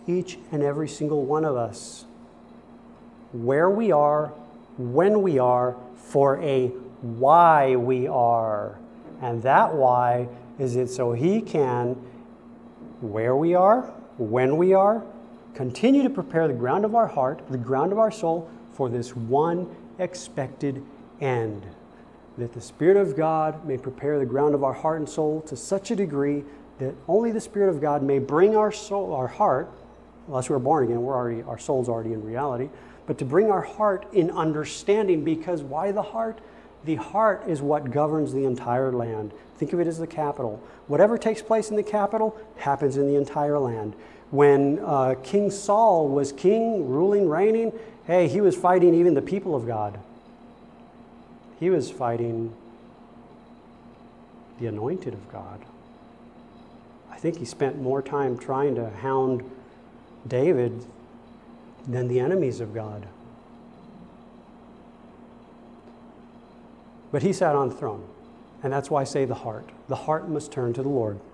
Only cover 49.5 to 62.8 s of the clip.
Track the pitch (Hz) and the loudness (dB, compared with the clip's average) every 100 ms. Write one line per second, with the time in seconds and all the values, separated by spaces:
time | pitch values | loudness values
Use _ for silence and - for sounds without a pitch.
49.5 | 143 117 110 104 98 - - - - - | -4 -2 -4 -6 -8 -16 -20 -20 -20 -20
50.5 | - - - - - - - - - - | -20 -20 -20 -20 -20 -20 -20 -20 -20 -20
51.5 | - 175 175 120 - 120 117 117 113 113 | -6 0 0 -2 -4 -4 -2 -2 -4 -6
52.5 | - - - - - - - - - - | -10 -20 -20 -20 -20 -20 -20 -20 -20 -20
53.5 | - - - - - - - - - - | -20 -20 -20 -20 -20 -20 -20 -20 -20 -20
54.5 | 117 117 104 117 190 - 98 98 104 95 | -12 -10 -6 -6 -6 -8 -12 -14 -16 -16
55.5 | 95 - - - - - - - - - | -18 -20 -20 -20 -20 -20 -20 -20 -20 -20
56.5 | - - - - - - - 160 160 120 | -20 -20 -20 -20 -20 -20 -8 -6 -6 -10
57.5 | - 135 139 127 139 135 143 135 123 - | -4 -4 -2 -4 -4 -2 -2 -2 -4 -4
58.5 | 135 143 120 113 101 135 135 131 123 - | -2 -2 -2 -6 -8 -2 0 0 -2 -6
59.5 | - - - - - - - 117 127 151 | -16 -20 -20 -20 -20 -20 -20 -6 0 2
60.5 | 143 120 113 - - - - - - - | 2 0 -4 -12 -20 -20 -20 -20 -20 -20
61.5 | - - - 127 123 123 123 135 190 139 | -20 -20 -16 -8 -4 0 0 2 2 0
62.5 | 113 110 110 | -2 -8 -8